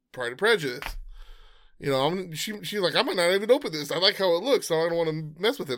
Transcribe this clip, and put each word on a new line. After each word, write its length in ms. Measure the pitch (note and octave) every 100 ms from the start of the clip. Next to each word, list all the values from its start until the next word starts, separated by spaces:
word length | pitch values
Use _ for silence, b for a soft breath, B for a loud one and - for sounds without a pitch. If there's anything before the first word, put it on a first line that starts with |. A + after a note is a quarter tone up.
| _
Pride 160 | - A#2+
and 100 | B2
Prejudice. 580 | G#3+ G#3+ C#3+ B2 - - - b b b b b b -
You 100 | -
know, 160 | C3+ C#3
I'm, 260 | F#3 F#3
she, 280 | D#3 - G#3
she's 160 | E3 G#3
like, 160 | F3
"I 80 | D3+
might 140 | B3+ F#3
not 160 | F3
even 180 | G3 G#3+
open 220 | C#4 B3+
this. 180 | D#3 C#3+
I 80 | D3
like 180 | F#3+ G3
how 200 | F#3+ E3+
it 60 |
looks, 240 | A#3 B3 -
so 80 | D#3+
I 80 | E3+
don't 80 | E3+
wanna 260 | E3 D#3 D#3 D3+
mess 200 | G#3 C#4
with 100 |
it." 40 | D#3+